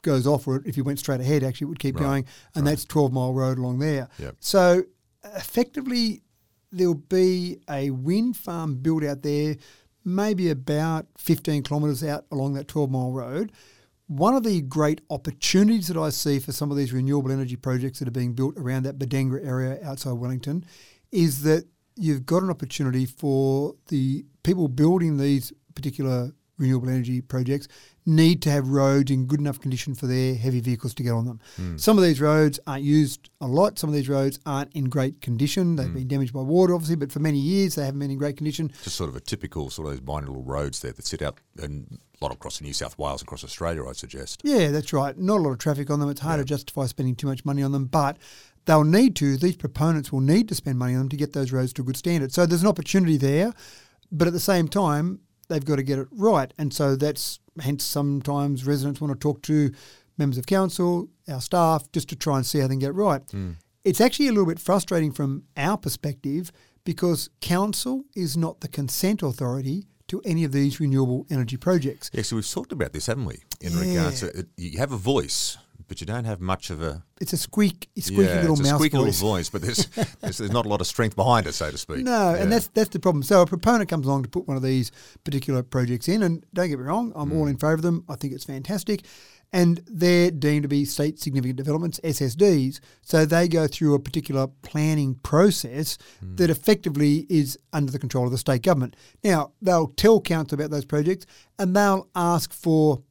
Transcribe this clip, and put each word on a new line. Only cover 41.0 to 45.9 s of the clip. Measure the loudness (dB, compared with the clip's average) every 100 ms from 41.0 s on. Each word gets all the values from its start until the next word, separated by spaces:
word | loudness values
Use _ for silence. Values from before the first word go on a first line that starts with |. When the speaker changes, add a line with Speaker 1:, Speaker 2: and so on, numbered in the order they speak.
Speaker 2:
sit | -10 -6
out | -6 -8 _ -14
and | -10 -10 -12 -20 _ _
a |
lot | -8
across | -8 -12 -12
New | -10
South | -8 -8 -8
Wales, | -6 -6
across | -10 -14
Australia, | -14 -8 -6 -6
I'd | -8 -12
suggest. | -14 -14 -14 -6
Speaker 1:
Yeah, | 0 2 2
that's | 0 -2
right. | -2 -2 -2
Not | 0 2
a |
lot | 0
of | -2
traffic | -2 -2 -2